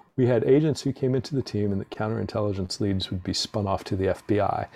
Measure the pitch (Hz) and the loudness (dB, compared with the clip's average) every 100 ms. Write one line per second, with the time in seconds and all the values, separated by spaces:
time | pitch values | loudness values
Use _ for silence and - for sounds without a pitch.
0 | - - 123 120 - 139 156 131 139 - | -8 0 4 4 6 6 4 0 -2 -2
1 | 131 131 - 135 - 104 104 98 - - | 0 0 -2 -4 -2 -2 0 -2 -4 -6
2 | 107 113 101 110 107 98 92 - 104 95 | -4 -2 -4 -2 -2 -2 -4 -2 0 0
3 | 98 95 92 90 - 110 101 95 - 98 | -2 -6 -4 -4 -2 -2 0 -2 -2 -2
4 | 95 87 - 104 98 - - | 0 0 0 2 2 0 -6